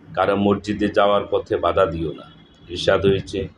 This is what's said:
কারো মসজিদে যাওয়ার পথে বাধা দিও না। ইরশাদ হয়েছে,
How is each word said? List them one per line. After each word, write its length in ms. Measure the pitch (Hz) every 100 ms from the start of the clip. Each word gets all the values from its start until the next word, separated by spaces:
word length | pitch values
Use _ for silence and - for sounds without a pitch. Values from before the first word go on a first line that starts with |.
| -
কারো 220 | 85 95 98
মসজিদে 540 | 101 98 - 95 101
যাওয়ার 320 | 107 101 101 -
পথে 260 | 98 - 98
বাধা 280 | 85 85 92
দিও 280 | 82 80
না। 180 | 67 - - - _ -
ইরশাদ 360 | 87 - 98 98
হয়েছে, 420 | 98 - 101 92